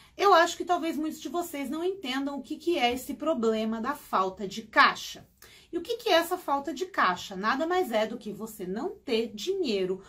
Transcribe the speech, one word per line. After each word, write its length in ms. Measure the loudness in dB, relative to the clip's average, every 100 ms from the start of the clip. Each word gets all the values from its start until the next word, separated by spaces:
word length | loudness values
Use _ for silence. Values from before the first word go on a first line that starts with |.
| -14 2
eu 160 | 6
acho 240 | 8 6 2
que 80 |
talvez 320 | 0 0 0 -2
muitos 240 | -4 -6
de 80 | -6
vocês 400 | -6 -4 -6 -6
não 160 | -4
entendam 540 | -4 -4 -4 -4 -4 -6
o 40 |
que 140 | -8 -6
que 220 | -2 2
é 140 | 2
esse 200 | 0 -6
problema 680 | -4 -2 2 2 2 0 -2
da 120 | -4
falta 540 | -6 -2 0 0 -2 -8
de 140 | -8
caixa. 640 | 0 6 8 6 -8 -14 -18 _ -20 -20 -10
E 60 | -10
o 60 |
que 160 | -6 -4
que 100 | 4
é 40 |
essa 260 | 4 4 -4
falta 340 | -2 -4 -2
de 140 | -6 -6
caixa? 500 | 0 2 2 -4 -4
Nada 300 | 0 0 2
mais 260 | 0 2
é 140 | 0 0
do 100 | -4
que 160 | -10
você 340 | -10 -10 -8 -6
não 240 | -4 -6
ter 440 | -8 -2 0 0
dinheiro 680 | -4 -4 -2 0 0 0 -4